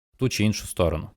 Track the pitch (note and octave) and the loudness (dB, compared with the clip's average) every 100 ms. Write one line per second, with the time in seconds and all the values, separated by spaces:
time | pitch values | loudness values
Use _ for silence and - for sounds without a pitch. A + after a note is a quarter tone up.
0 | _ - C3 - G#2+ G#2 - - E2+ D#2+ | _ -4 -2 2 2 0 -6 0 0 0
1 | - | -6